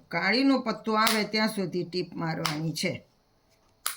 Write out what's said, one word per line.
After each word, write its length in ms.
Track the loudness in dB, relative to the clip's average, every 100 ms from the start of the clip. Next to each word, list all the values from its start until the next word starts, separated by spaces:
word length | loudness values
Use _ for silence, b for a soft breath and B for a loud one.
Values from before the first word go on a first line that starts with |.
| -6
કાળીનું 540 | -2 2 4 4 4
પત્તું 380 | 2 -4 0 2
આવે 240 | 4 2
ત્યાં 240 | 0 0 0
સુધી 360 | 0 -4 -4
ટીપ 300 | -4 -4 -6
મારવાની 580 | -4 -4 -2 -2 -2 -4
છે. 200 | -2 -4 -4 -10 _ _ _ _ _ _ _ -8